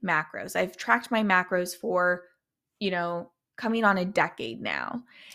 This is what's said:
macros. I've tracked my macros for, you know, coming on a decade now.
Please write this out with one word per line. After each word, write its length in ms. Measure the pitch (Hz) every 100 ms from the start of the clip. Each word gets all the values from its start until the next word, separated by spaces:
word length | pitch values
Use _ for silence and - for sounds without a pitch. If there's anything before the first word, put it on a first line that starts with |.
macros. 520 | 185 156 160 - 185 180
I've 200 | 185 -
tracked 340 | - 233 -
my 120 | 226
macros 540 | 208 185 180 180 180 -
for, 480 | 190 180 180 180 - _ _ _ _ -
you 100 | 196
know, 400 | 180 170 175 - _ _ -
coming 280 | 233 226
on 140 | 214 190
a 60 |
decade 560 | 180 190 156 - 113 -
now. 440 | - 71 - 247 - - -